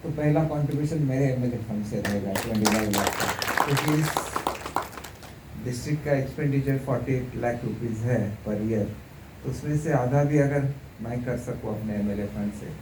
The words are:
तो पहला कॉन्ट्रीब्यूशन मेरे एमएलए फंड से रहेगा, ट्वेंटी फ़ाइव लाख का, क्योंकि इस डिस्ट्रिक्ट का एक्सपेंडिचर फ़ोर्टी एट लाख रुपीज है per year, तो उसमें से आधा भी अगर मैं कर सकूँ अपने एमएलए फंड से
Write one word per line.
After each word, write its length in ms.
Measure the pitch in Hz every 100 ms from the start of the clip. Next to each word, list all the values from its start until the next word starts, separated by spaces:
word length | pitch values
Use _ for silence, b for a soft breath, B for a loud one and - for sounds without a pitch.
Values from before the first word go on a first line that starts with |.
तो 60 | 165
पहला 320 | 151 151 151 156
कॉन्ट्रीब्यूशन 580 | 151 139 143 151 165 139
मेरे 200 | 131 139
एमएलए 320 | 123 120 110
फंड 260 | 107 104 101
से 160 | 107
रहेगा, 320 | 95 101 98
ट्वेंटी 320 | 98 117 107 104
फ़ाइव 240 | 107 107
लाख 180 | 101 98 -
का, 480 | - - - - -
क्योंकि 360 | 143 143 151
इस 60 | 151 - - - - - - - - - - - - - - - 120
डिस्ट्रिक्ट 380 | 123 139 151 147
का 60 |
एक्सपेंडिचर 640 | 135 131 - 143 139 135 135
फ़ोर्टी 340 | - 120 127 127
एट 200 | 123 117
लाख 260 | 120 120
रुपीज 340 | 117 101 117 113
है 160 | 117 120 98 - 107
per 120 | 104
year, 220 | 110 110 98 - - - - -
तो 60 | 131
उसमें 260 | 123 147 147
से 140 | 156
आधा 300 | 135 123 143
भी 140 | 143 147
अगर 340 | 139 143 135 - - -
मैं 220 | 110 120 123
कर 120 | 123
सकूँ 360 | - 117 113 107
अपने 180 | 107 104
एमएलए 300 | 104 101 101
फंड 240 | 214 208
से 200 | - - 156